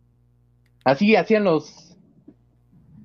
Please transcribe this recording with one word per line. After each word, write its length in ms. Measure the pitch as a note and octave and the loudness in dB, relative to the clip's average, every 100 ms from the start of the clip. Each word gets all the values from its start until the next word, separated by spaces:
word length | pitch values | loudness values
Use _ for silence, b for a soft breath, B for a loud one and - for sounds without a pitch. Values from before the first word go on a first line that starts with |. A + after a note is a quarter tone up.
| _ _ _ _ _ _ _ _ B2 | _ _ _ _ _ _ _ _ -4
Así 320 | C#3 G#3 G#3 | 0 2 0
hacían 260 | E3 G#3+ | 2 0
los, 540 | G3+ D#3 - - - _ _ _ _ - _ _ _ _ _ - | 0 -2 -4 -20 -20 _ _ _ _ -20 _ _ _ _ _ -20